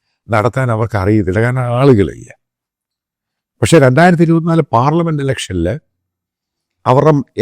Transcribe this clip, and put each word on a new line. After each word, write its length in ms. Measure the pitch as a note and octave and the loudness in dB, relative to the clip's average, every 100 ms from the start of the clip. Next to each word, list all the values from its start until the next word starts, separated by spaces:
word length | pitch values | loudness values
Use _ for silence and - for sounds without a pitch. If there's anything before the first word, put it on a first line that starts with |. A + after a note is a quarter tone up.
| _ _ - | _ _ -4
നടത്താൻ 320 | A2 A#2+ C3+ C3 A2 | -2 -2 -2 -2 -2
അവർക്ക് 220 | A2 G#2+ | -4 -2
അറിയത്തില്ല, 380 | F#2+ G#2+ F#2 F#2 A#2 | 0 0 0 -2 -2
കാരണം 200 | B2+ B2 A#2+ | -4 -4 0
ആളുകളില്ല. 500 | C#3 A#2+ E2+ A#1+ - - _ _ _ _ _ _ _ _ _ _ _ _ | 2 2 0 -6 -20 -20 _ _ _ _ _ _ _ _ _ _ _ _
പക്ഷേ 140 | A2+ E3 C3 | 2 4 4
രണ്ടായിരത്തി 380 | B2+ F3 E3 D#3+ | 4 2 2 2
ഇരുപത്തിനാല് 360 | E3 E3 E3 D3 | 0 0 -2 -2
പാർലമെന്റ് 480 | A#2 C3 D#3+ E3+ D3+ | -2 0 -2 -2 -4
ഇലക്ഷനിൽ 420 | C3+ B2+ - F#2 E2+ C3 - _ _ _ _ _ _ _ _ _ - | -4 -6 -6 -4 -4 -6 -12 _ _ _ _ _ _ _ _ _ 0
അവരുടെ 220 | B2+ C#3+ D3 B2 - | 2 2 0 -2 0